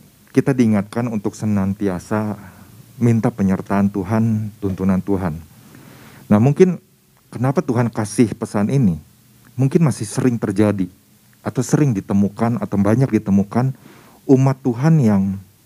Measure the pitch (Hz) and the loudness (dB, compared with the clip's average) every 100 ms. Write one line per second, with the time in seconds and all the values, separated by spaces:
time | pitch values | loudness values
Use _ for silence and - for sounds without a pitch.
0 | - _ _ - 127 127 117 104 101 117 | -20 _ _ -2 0 2 2 2 -2 -4
1 | 123 110 - - 110 101 95 98 101 87 | -6 -4 -6 -6 -2 0 -2 -2 -4 -4
2 | - 107 107 104 - - - - - - | -4 -4 -4 -8 -14 -20 -20 -20 -20 -2
3 | 120 113 117 - 98 92 - 101 101 101 | 0 2 0 -2 0 -2 -2 -2 0 -2
4 | 90 113 113 107 107 101 101 95 95 92 | -2 0 0 -2 -4 -8 -6 -2 0 0
5 | 92 98 92 80 - - - - - - | 0 -2 -4 -6 -12 -20 -20 -20 -20 -20
6 | - - - 104 120 143 185 170 _ _ | -20 -10 0 4 4 4 4 2 _ _
7 | _ _ _ 113 131 160 - 120 120 - | _ _ _ -4 -2 -2 -2 0 0 -2
8 | 107 - 113 - - 110 104 139 110 78 | -4 0 0 0 -6 -2 0 2 2 0
9 | - _ _ _ - - 135 170 160 104 | -6 _ _ _ -12 -2 2 2 2 -2
10 | 104 - 131 117 107 101 107 101 90 - | -6 -2 -2 0 -2 0 2 2 -4 -8
11 | _ _ _ _ - - 123 - 143 98 | _ _ _ _ -8 -6 0 2 2 0
12 | - 98 101 101 117 117 101 101 98 110 | -2 0 0 0 -2 -2 -4 -2 0 2
13 | 135 110 101 98 98 113 131 135 - - | 2 0 0 0 0 -2 -2 -4 -14 -20
14 | - - - 135 135 131 131 117 151 160 | -20 -8 2 2 2 0 -4 -2 2 4
15 | 117 101 98 95 - _ | 4 2 0 -4 -12 _